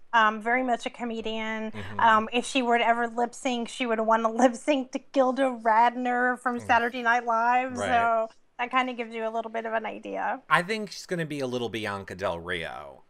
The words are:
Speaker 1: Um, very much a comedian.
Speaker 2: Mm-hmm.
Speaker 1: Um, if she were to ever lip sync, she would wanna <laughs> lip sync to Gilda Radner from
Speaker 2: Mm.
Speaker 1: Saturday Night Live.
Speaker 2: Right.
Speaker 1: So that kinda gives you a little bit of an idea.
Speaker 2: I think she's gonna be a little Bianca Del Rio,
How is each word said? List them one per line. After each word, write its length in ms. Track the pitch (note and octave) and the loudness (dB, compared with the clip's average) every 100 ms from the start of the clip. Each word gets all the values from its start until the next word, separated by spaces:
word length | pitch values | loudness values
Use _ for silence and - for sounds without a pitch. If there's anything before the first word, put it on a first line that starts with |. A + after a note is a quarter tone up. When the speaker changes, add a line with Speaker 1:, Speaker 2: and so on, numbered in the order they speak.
| - | -2
Speaker 1:
Um, 280 | A#3 G#3+ A3 | 4 4 2
very 220 | G#3+ B3 | 0 0
much 220 | B3+ A#3 - | 2 -2 -4
a 40 | |
comedian. 840 | - A#3+ A3+ A3 A3 A3 A3 A3 | -8 -8 -6 -6 -4 -4 -4 -6
Speaker 2:
Mm-hmm. 280 | G#3+ G3 G3+ | -8 -8 2
Speaker 1:
Um, 300 | A3+ A3 A3 | 4 6 4
if 140 | A#3+ A#3+ | -2 -2
she 160 | C4+ | 0
were 160 | A#3+ A#3 | 2 2
to 80 | A3+ | 4
ever 200 | A#3 A#3 | 2 0
lip 260 | A3+ A#3+ | -2 -4
sync, 340 | - C4+ A#3+ A3+ | -2 -4 -2 -4
she 160 | - B3 | -4 -2
would 140 | A3+ | 0
wanna 300 | A3 A3+ A3+ | 2 2 2
<laughs> 0 | |
lip 240 | A3+ B3+ A#3 | 4 4 4
sync 360 | - D4 B3+ | 0 0 0
to 80 | C#4 - | -6 -4
Gilda 460 | C#4 B3+ B3+ C4+ A#3+ | 2 2 4 0 0
Radner 760 | A3+ G#3+ A#3+ A#3+ B3 B3 B3 B3 | 2 4 4 2 -2 0 0 0
from 200 | B3+ A#3+ | -2 -4
Speaker 2:
Mm. 80 | G#3+ | 2
Speaker 1:
Saturday 340 | A#3 A#3 B3+ | 2 2 -2
Night 240 | A#3 A#3+ A#3 | 2 2 2
Live. 520 | A3+ A#3 B3 C4 B3 | 2 4 2 0 -2
Speaker 2:
Right. 100 | - | 0
Speaker 1:
So 420 | B3 A#3 A3+ A3+ - _ - | 2 4 2 -2 -6 _ -10
that 120 | A#3+ | -2
kinda 220 | C4 B3+ | 0 0
gives 200 | A#3+ A3+ A3+ | -2 -8 -6
you 120 | A3 | -4
a 20 | |
little 180 | A3+ A3+ | -4 -6
bit 140 | A3 A3+ | -6 -4
of 80 | |
an 120 | A3 G#3+ | -4 -6
idea. 560 | G3+ G#3 F#3+ F#3+ C4 - | -10 -10 -6 -4 -4 0
Speaker 2:
I 120 | D#3 | 0
think 300 | F3 A3 G#3 | 2 -4 -6
she's 140 | - - | -10 -8
gonna 200 | F3 D#3+ | -6 -4
be 140 | D3 | -4
a 80 | C3 | -4
little 220 | B2 A#2 | -2 -4
Bianca 440 | A2 G#2+ G2+ F#2+ F#2+ | -4 -4 -6 -8 -6
Del 240 | F#2+ E2+ | -4 -4
Rio, 640 | E2+ F2+ D#2+ B1+ D2 C2+ _ | -4 -4 -4 -8 -14 -18 _